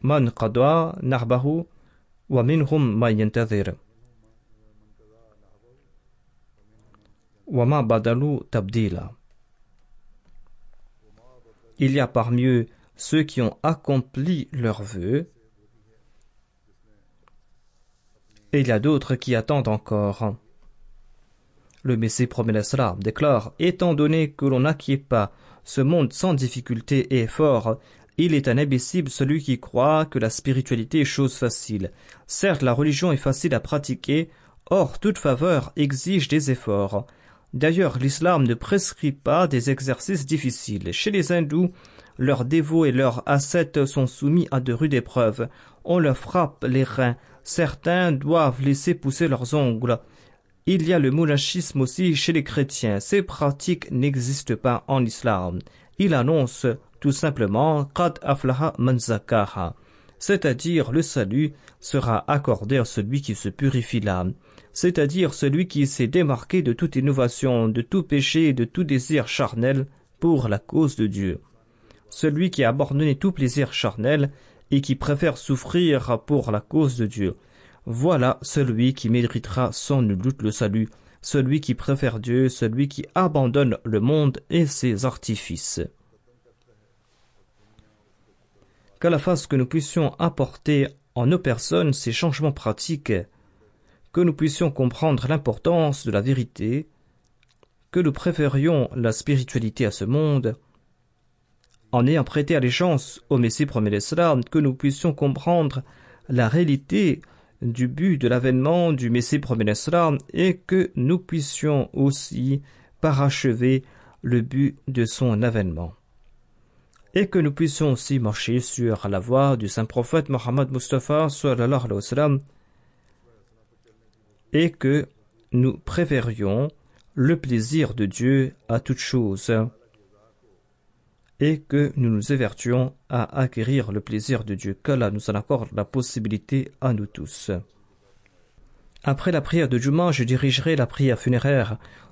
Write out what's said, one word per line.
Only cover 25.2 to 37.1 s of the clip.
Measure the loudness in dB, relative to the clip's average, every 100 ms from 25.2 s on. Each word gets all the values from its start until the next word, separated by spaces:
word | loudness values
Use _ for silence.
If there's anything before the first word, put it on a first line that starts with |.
| 0 -6 -20 -16
ce | -4 0
monde | 2 2 2
sans | 0 0
difficulté | 0 -2 -4 -6 -6 0 0 2 0
et |
effort, | 0 2 2 2 0 -4 -8 -20 _ 0
il | 2
est | 2 2
un | 2
imbécile | 2 0 0 -2 -2
celui | -2 0 0
qui | -2 -4
croit | -2 0 2 2 0
que | -2
la | -2
spiritualité | -2 0 -2 0 -4 0 0
est | 0
chose | 0 0 0
facile. | -2 -2 -4 -6 -6 -12 -20 -20 -6
Certes, | -2 0 2
la | 0
religion | 2 0 0 0
est | 0
facile | 0 -2 0
à | -2
pratiquer, | -2 -4 -4 -6 -2 -2 -2 -10 _ _ -2
or | 0 0 -2
toute | -2 0
faveur | 0 0 2 0 -2 -2
exige | -2 -2 0 0 0
des | 0 0
efforts. | -2 -2 -2 0 -4 -8